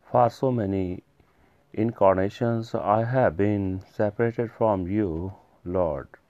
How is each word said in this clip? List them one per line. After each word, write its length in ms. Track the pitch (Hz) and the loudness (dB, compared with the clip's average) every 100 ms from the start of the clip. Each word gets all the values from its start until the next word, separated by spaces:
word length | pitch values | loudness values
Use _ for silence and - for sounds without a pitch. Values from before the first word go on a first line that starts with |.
| - | 0
For 180 | 123 120 | 2 2
so 220 | - 135 | 2 -2
many 500 | 123 98 98 92 90 _ _ _ _ _ _ _ | 0 0 -2 -2 -6 _ _ _ _ _ _ _
incarnations 1000 | - 113 113 98 92 95 - 120 117 113 113 | -4 -2 2 4 4 0 -2 -2 -2 -4 -6
I 300 | 85 107 117 | 0 0 2
have 300 | 131 113 80 | 2 2 2
been 460 | 101 104 98 92 - | 0 2 -2 -4 -10
separated 600 | - 107 - 117 113 117 | -4 -4 0 -2 -2 -6
from 340 | - 113 98 87 | 0 0 0 0
you, 480 | 104 101 80 95 95 _ _ 90 | -2 -2 -2 -8 -12 _ _ -6
Lord. 420 | 92 87 69 - - | 0 0 -2 -8 -20